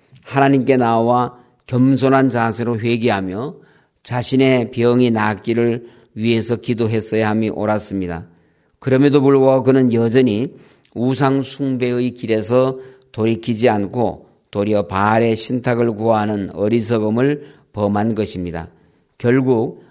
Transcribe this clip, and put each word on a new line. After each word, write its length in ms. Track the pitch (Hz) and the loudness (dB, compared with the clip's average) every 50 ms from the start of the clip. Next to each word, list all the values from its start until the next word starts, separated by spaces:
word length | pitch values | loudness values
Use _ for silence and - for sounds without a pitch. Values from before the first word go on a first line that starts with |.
| _ _ - - | _ _ -20 -20
하나님께 540 | _ - - 139 139 139 139 135 120 135 131 | _ -4 0 2 2 4 2 2 2 2 2
나와 640 | 127 120 113 117 113 117 117 120 123 123 120 - - - _ _ _ _ | 2 2 2 2 2 2 2 2 0 0 -2 -6 -14 -20 _ _ _ _
겸손한 600 | - 127 123 127 135 139 117 131 135 135 135 135 131 | -4 0 2 2 2 2 2 2 2 4 4 2 2
자세로 520 | 113 120 117 113 104 117 117 117 117 107 | 2 0 -2 -2 -2 -4 -4 -4 -4 -2
회개하며 760 | 113 117 120 113 113 120 104 98 95 92 90 104 127 151 - - - _ _ _ _ _ _ _ | -2 -2 -2 0 0 0 0 -2 -4 -6 -6 -6 -8 -10 -12 -14 -20 _ _ _ _ _ _ _
자신의 680 | - - 123 123 117 - 131 131 135 131 131 123 117 107 | -12 -8 -6 -6 -4 0 0 2 4 4 2 2 0 -2
병이 380 | - 120 117 120 120 123 127 120 | -2 0 2 2 4 4 4 2
낫기를 800 | 113 110 107 107 104 101 - 117 113 117 117 120 117 117 117 - - - _ _ - | 2 0 0 -2 -2 -4 -4 -2 0 0 0 0 0 -4 -6 -12 -20 -20 _ _ -8
위해서 420 | 107 110 117 117 113 107 - 120 | -4 0 0 0 0 0 -2 -4
기도했어야 720 | 107 - - 120 107 117 110 113 110 107 - 110 110 110 107 | -4 -4 -4 -2 -2 -2 -2 -2 -2 -2 -2 -2 0 0 0
함이 180 | 107 110 110 107 | 0 0 -2 -2
옳았습니다. 760 | - - 104 107 107 104 101 - 98 98 92 87 85 82 85 - _ _ _ _ _ _ _ _ _ _ | -4 -2 -2 -2 -2 -2 -4 -6 -6 -6 -6 -6 -6 -10 -12 -14 _ _ _ _ _ _ _ _ _ _
그럼에도 440 | - 131 127 131 143 143 135 147 | -2 0 2 4 4 4 4 4
불구하고 400 | 135 139 139 135 135 135 135 131 | 4 4 4 6 4 4 4 4
그는 300 | 113 131 131 135 127 120 | 4 4 4 4 4 2
여전히 600 | 113 113 117 113 113 131 131 120 101 107 131 165 - - - _ _ _ _ _ - | 2 2 2 2 2 2 2 2 2 -2 -4 -6 -10 -16 -20 _ _ _ _ _ -8
우상 460 | 110 120 127 135 - 143 135 139 139 | -4 -2 -2 0 0 0 0 0 0
숭배의 720 | 127 131 - - 139 135 131 123 127 127 123 123 127 123 | -2 -6 -8 -6 -4 -4 -2 -2 -2 -2 -2 -2 -2 -2
길에서 680 | 120 - - 110 110 110 104 107 123 127 131 131 131 - - - - _ _ _ | -4 -6 -4 -2 -2 -2 0 0 2 2 2 0 -2 -6 -12 -20 -20 _ _ _
돌이키지 560 | - - 110 117 113 113 - 123 117 104 117 117 | -6 -2 -2 -2 -2 -2 -2 -4 -2 0 2 2
않고 600 | 107 104 101 92 - 123 117 95 - - - _ _ _ _ _ | 2 0 -2 -4 -4 -2 -2 -4 -4 -8 -14 _ _ _ _ _
도리어 360 | - 104 101 101 107 101 101 | -4 -4 -2 0 0 -2 -2
바알의 500 | - 92 95 101 107 110 113 117 113 110 | -2 -2 0 0 2 2 2 2 2 0
신탁을 560 | 110 - - 127 123 117 127 120 117 120 117 110 | -2 -4 -6 -6 -4 -2 0 0 0 0 0 -2
구하는 560 | 101 110 113 110 107 107 107 104 101 95 82 - | 0 0 0 2 2 0 -2 -2 -4 -6 -6 -4
어리석음을 1000 | 80 101 107 117 120 107 107 120 110 107 107 110 117 131 143 147 143 - - - _ _ _ | -4 -2 0 0 0 0 -2 -2 -2 0 -2 0 0 0 0 -2 -4 -8 -14 -20 _ _ _
범한 420 | - 104 104 101 104 104 107 117 110 | -6 -4 -2 0 0 0 0 -2 -2
것입니다. 540 | 104 104 98 - 92 87 87 82 82 82 85 - _ _ _ _ _ _ _ _ | -2 -4 -6 -6 -8 -8 -8 -8 -10 -12 -14 -18 _ _ _ _ _ _ _ _
결국 680 | - - 120 123 135 127 127 127 110 120 - - - - _ | -4 0 2 2 2 2 2 0 0 0 -4 -8 -12 -20 _